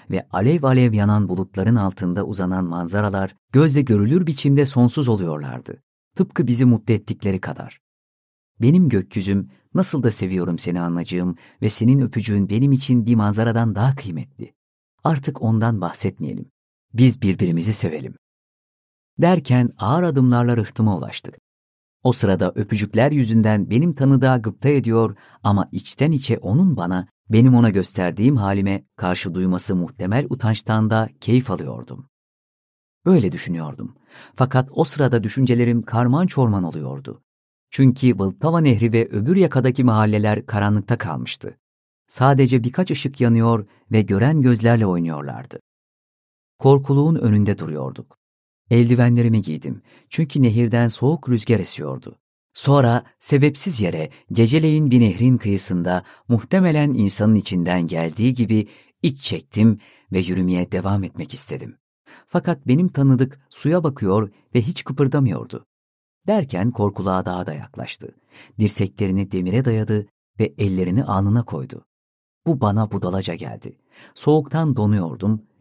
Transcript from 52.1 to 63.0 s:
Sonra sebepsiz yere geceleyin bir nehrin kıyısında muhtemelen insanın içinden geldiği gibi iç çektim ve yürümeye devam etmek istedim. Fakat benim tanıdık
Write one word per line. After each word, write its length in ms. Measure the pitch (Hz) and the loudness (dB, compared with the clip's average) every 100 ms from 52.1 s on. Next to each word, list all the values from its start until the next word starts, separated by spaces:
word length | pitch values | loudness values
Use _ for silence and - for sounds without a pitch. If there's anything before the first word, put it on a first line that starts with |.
| - _ _ _ | -20 _ _ _
Sonra 500 | - - 143 123 117 - _ | -4 2 4 4 2 -2 _
sebepsiz 640 | - 143 147 147 202 123 | -2 2 2 0 -6 -4
yere 300 | 92 80 78 - - | -4 -4 -8 -12 -4
geceleyin 580 | - 113 156 156 156 147 | 2 4 4 2 2 4
bir 100 | 123 | 4
nehrin 380 | 113 90 123 123 | 4 4 2 2
kıyısında 640 | 107 98 - 90 87 90 - - - | 0 -4 -2 -4 -2 -4 -6 -14 -2
muhtemelen 640 | 117 - 190 180 151 147 | -2 2 2 2 2 0
insanın 400 | 123 101 - 107 | 0 -2 0 2
içinden 520 | 107 - 92 87 90 82 | 2 0 -4 -2 -2 -2
geldiği 480 | 82 82 80 120 | -4 -6 -2 -2
gibi 340 | 123 107 110 107 - _ _ | 0 0 0 -2 -10 _ _
iç 200 | 175 - | -4 -4
çektim 560 | - 82 - 104 113 107 - _ _ | -6 -8 -6 2 2 2 -6 _ _
ve 60 | 92 | -4
yürümeye 540 | 90 90 90 90 90 | -2 -2 0 0 -2
devam 320 | 95 95 101 | -4 -2 -2
etmek 300 | 95 - - | -4 -8 -12
istedim. 420 | - - - - - _ _ _ - _ | -12 -10 -12 -12 -18 _ _ _ -20 _
Fakat 400 | 175 175 165 - | -4 -4 -4 0
benim 200 | 135 180 | 0 0
tanıdık 520 | 139 | 2